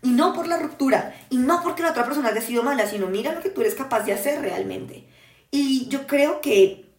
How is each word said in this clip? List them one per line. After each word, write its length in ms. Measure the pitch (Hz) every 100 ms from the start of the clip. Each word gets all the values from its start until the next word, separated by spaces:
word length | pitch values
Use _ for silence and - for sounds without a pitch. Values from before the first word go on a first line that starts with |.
Y 80 | 254
no 220 | 240 330
por 140 | - 339
la 100 | -
ruptura, 580 | 302 - 269 220 - - -
y 60 | 254
no 260 | 254 339
porque 200 | 339 -
la 80 | 330
otra 140 | 277
persona 240 | 240 285 247
haya 120 | 208
sido 220 | 233 240
mala, 260 | 277 277 208
sino 200 | 208 190
mira 240 | 196 247
lo 80 | 330
que 100 | 392
tú 100 | 381
eres 140 | 226
capaz 260 | - 269 226
de 140 | 208
hacer 260 | 196 277 294
realmente. 680 | 220 180 196 190 190 - - _ - _ _
Y 380 | 277 277 262 240
yo 180 | 277 277
creo 340 | 285 294 311
que 480 | 285 208 185 - -